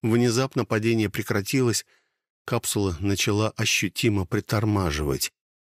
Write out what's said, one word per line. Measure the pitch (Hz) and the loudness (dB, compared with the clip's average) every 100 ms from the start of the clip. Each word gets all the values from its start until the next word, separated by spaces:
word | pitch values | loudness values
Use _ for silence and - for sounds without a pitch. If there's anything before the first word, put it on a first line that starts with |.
Внезапно | 113 117 123 113 135 - | 2 2 2 2 0 -2
падение | 110 110 113 113 104 | 0 0 2 2 0
прекратилось, | - 107 104 98 135 123 104 - _ _ _ _ _ - | -2 -2 -2 0 0 2 0 -6 _ _ _ _ _ -4
капсула | 117 - 113 98 80 | -4 -2 -2 -2 -2
начала | 98 98 - 104 110 | -2 0 0 0 0
ощутимо | - 110 - 101 - 120 101 | -2 -2 0 -2 0 0 0
притормаживать. | 92 104 - 110 107 101 90 76 73 67 - _ _ _ _ | -2 -4 0 0 2 2 0 0 -2 -2 -4 _ _ _ _